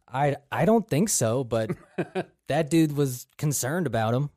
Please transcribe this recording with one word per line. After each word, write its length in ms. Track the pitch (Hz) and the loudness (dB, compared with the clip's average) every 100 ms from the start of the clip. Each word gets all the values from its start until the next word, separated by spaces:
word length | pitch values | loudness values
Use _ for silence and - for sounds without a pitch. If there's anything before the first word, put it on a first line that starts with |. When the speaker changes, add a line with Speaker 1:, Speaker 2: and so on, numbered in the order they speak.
| _ | _
Speaker 1:
I, 280 | 127 143 - - | -2 0 -2 -6
I 140 | 113 170 | 0 2
don't 200 | 226 - | 2 2
think 180 | 135 208 | 0 2
so, 380 | - 117 123 120 | 0 0 0 -2
but 260 | 113 110 - - - | -2 -2 -6 -10 -8
Speaker 2:
<laughs> 500 | 175 - - _ - | -6 -6 -8 _ -4
Speaker 1:
that 200 | 139 151 | -2 2
dude 220 | 165 160 143 | 2 2 2
was 300 | 139 123 - - | -2 -4 -12 -6
concerned 500 | 151 139 123 170 151 | -4 -2 -2 -2 0
about 260 | 113 110 | 0 2
him. 180 | 123 143 | 0 -2